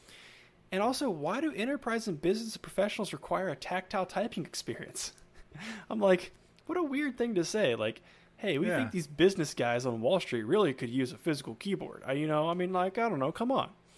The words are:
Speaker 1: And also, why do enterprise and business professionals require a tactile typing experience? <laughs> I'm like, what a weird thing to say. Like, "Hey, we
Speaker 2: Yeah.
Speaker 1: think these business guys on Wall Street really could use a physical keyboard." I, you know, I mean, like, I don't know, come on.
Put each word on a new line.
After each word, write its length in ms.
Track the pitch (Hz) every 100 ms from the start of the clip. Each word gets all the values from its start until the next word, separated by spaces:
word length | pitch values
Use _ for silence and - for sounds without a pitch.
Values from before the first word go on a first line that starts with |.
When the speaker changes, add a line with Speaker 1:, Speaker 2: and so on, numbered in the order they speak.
| - - - - - _ _
Speaker 1:
And 100 | 190
also, 280 | 220 262 277
why 300 | 160 147 233
do 120 | 311
enterprise 560 | 185 240 285 233 226 220
and 120 | 151
business 360 | 170 220 226 -
professionals 560 | 165 - 202 - 190
require 360 | 143 - 180 185
a 60 | 139
tactile 500 | - 185 - 202 180
typing 380 | 196 233 202
experience? 680 | 143 - - 110 - - - - - - -
<laughs> 400 | - 220 220 -
I'm 100 | 220
like, 320 | 196 185 - - - _ -
what 120 | 339
a 40 |
weird 340 | 302 277 294 -
thing 180 | 240 190
to 80 |
say. 300 | 160 214 165 113
Like, 240 | 110 - - - - -
"Hey, 220 | 208 143
we 80 | 208
Speaker 2:
Yeah. 100 | 156
Speaker 1:
think 120 | 113
these 160 | 180 151
business 480 | 147 185 190 147
guys 320 | - 120 120 127
on 140 | 113
Wall 180 | 113 180
Street 240 | - 120
really 300 | 110 202 175
could 160 | - 123
use 220 | 127 127
a 60 | -
physical 360 | 170 139 -
keyboard." 480 | 113 202 190 - - -
I, 80 |
you 120 | 139 156
know, 220 | 151 160
I 40 |
mean, 180 | 180 180
like, 260 | 185 185 226
I 100 | 226
don't 100 | 151
know, 100 | 135
come 200 | - 240
on. 180 | 254 - - _